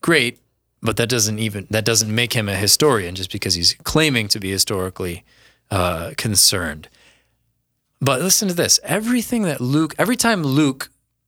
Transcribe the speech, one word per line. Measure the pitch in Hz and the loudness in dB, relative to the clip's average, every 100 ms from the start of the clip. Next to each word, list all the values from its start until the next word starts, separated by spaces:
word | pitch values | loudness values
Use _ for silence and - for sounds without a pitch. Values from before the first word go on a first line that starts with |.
"Great, | - 160 120 120 _ _ _ _ | 2 4 2 -2 _ _ _ _
but | 117 110 | -4 0
that | 117 | 0
doesn't | 123 104 107 | 0 0 -2
even, | 110 104 90 | -4 -6 -4
that | 107 107 | -2 2
doesn't | 113 110 110 | 2 2 0
make | 120 | 0
him | 120 104 | 0 -2
a | 95 | 0
historian | 101 - 151 120 87 95 | 0 4 4 2 0 -8
just | 92 | -8
because | 101 95 85 | -8 -4 0
he's | 82 - | 0 -2
claiming | - 151 156 127 104 | -2 2 2 2 0
to | 113 | -4
be | 95 | -4
historically, | 95 - 101 92 - 92 87 - _ _ _ _ | -4 -4 -4 -4 -6 -8 -8 -14 _ _ _ _
uh, | 98 90 82 85 - | -2 0 -2 -6 -6
concerned." | 117 101 - 98 82 76 - _ _ _ _ _ _ _ _ _ _ _ | -2 4 4 2 -4 -8 -14 _ _ _ _ _ _ _ _ _ _ _
But | 131 127 | 0 0
listen | 185 - 202 | 2 0 0
to | |
this. | 170 123 - | 0 2 2
Everything | - 185 220 247 220 240 | 0 -4 0 -2 0 0
that | 190 135 | 0 -2
Luke, | 123 147 160 - | 0 2 0 0
every | 180 247 | 0 2
time | 233 208 | 2 0
Luke, | 147 135 147 131 - _ _ _ | 2 2 2 0 -10 _ _ _